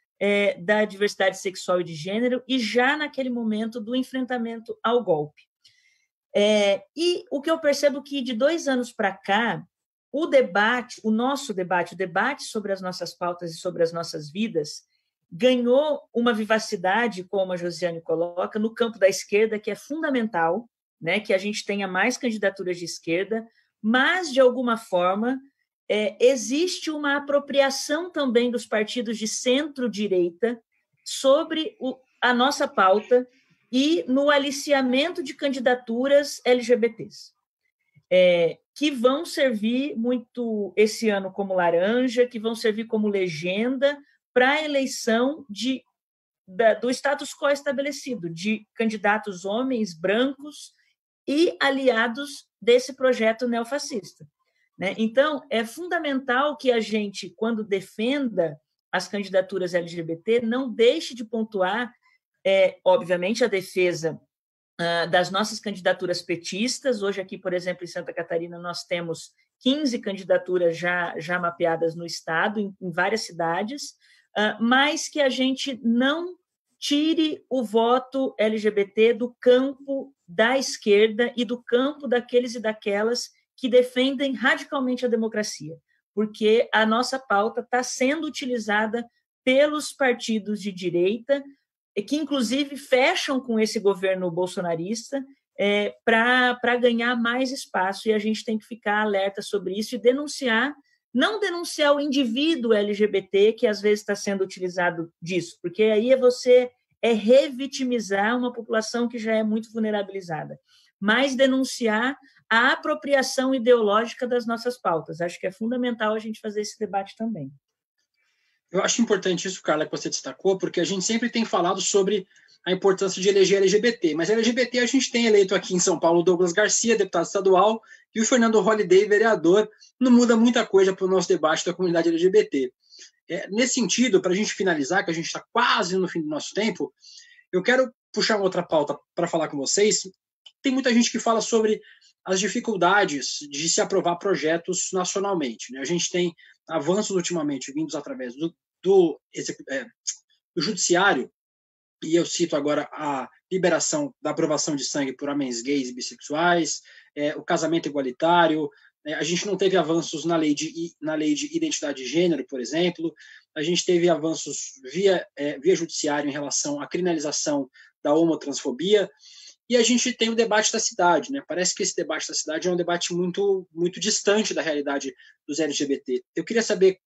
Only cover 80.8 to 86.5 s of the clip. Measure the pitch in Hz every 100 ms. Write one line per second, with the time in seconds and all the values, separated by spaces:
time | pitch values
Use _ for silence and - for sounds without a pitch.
80.8 | 220 202 220 214 240 233 233 240 - 240
81.8 | 269 294 277 247 240 247 254 233 214 214
82.8 | 208 202 220 240 - _ _ _ 254 247
83.8 | 247 247 269 269 277 233 254 311 302 285
84.8 | 254 247 247 226 226 220 - - 151 156
85.8 | _ _ _ 202 214 214 214